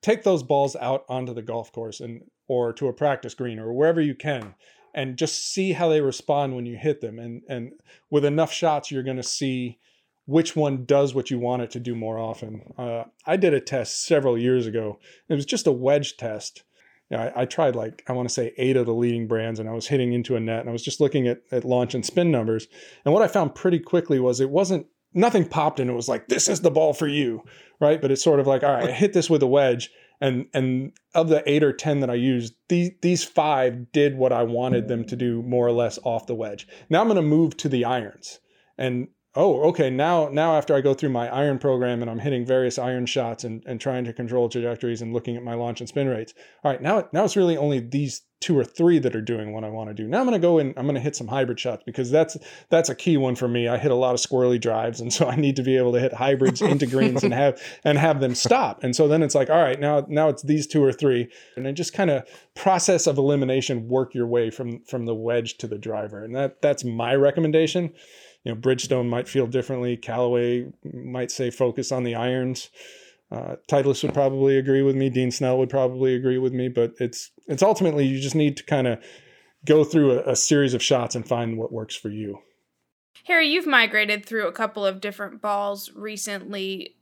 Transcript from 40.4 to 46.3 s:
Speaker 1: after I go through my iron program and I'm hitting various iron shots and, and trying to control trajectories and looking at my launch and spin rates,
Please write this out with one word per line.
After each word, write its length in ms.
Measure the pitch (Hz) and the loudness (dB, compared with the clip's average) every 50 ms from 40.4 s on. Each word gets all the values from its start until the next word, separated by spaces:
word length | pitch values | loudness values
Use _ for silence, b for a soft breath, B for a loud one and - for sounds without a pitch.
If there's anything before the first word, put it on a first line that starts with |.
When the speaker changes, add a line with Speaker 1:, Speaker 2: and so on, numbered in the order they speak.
| 156 165 160 | 2 4 4
Speaker 1:
after 180 | 151 143 - 156 | 2 2 2 2
I 60 | 139 | 2
go 140 | 131 139 135 | 4 2 2
through 140 | 135 - 143 | 2 0 -2
my 200 | 131 120 120 120 | 0 -2 -2 -2
iron 300 | 123 131 143 147 139 127 | -2 0 0 0 0 0
program 440 | - 143 131 127 123 123 123 117 120 | 0 0 2 2 2 0 -2 -2 -4
and 80 | 117 | -4
I'm 100 | 113 117 | -6 -4
hitting 260 | 113 143 139 123 120 | -4 -2 -2 -2 0
various 320 | 123 127 131 127 127 120 - | 2 2 2 2 2 0 -2
iron 280 | 123 123 127 127 123 | -4 -2 -2 -2 -4
shots 380 | 120 - 139 127 - 113 - - | -2 -2 -2 -2 -4 -6 -6 -8
and, 180 | 120 110 113 - | -10 -10 -10 -10
and 140 | - 127 113 | -10 -10 -6
trying 240 | - 139 127 127 120 | -6 -4 -4 -4 -4
to 80 | 117 113 | -6 -6
control 360 | - 123 117 120 127 120 117 | -8 -6 -2 0 0 0 0
trajectories 540 | 117 127 117 120 117 110 - 120 117 113 120 | 0 -2 -4 -4 -4 -4 -4 -4 -4 -4 -6
and 100 | 113 117 | -6 -6
looking 240 | 120 113 - 117 | -6 -4 -4 -8
at 60 | 120 123 | -8 -8
my 120 | 120 117 | -8 -6
launch 260 | 117 120 120 117 - | -6 -4 -6 -6 -8
and 80 | 123 113 | -12 -8
spin 180 | - 143 139 | -4 -2 -2
rates, 280 | 135 127 110 113 - | 0 -2 -4 -6 -10